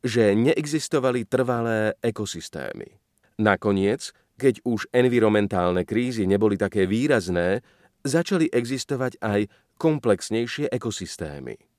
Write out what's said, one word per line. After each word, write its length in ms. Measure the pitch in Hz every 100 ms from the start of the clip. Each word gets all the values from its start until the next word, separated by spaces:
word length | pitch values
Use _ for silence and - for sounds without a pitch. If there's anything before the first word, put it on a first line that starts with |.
že 320 | 127 113 107 104
neexistovali 880 | 127 - 147 151 - 151 131 123
trvalé 720 | 110 127 123 120 117 110 107 -
ekosystémy. 800 | 117 110 104 85 - - 64 - - _ _ _ _ -
Nakoniec, 720 | 107 95 107 98 98 139 - _ _ _
keď 240 | 131 117 123
už 240 | 113 -
environmentálne 960 | 123 127 120 110 107 101 98 87 90 85
krízy 400 | 110 123 117 95
neboli 320 | 98 107 101
také 240 | 101 101
výrazné, 800 | 92 107 147 123 87 87 87 104 _ _ _ _
začali 480 | 139 156 170 190 160
existovať 720 | 120 120 131 - 135 127 -
aj 160 | 110 104 104 _ _ _
komplexnejšie 880 | 160 151 120 98 - 110 117 - 143
ekosystémy. 880 | 123 117 - 90 - 76 71 62 53 _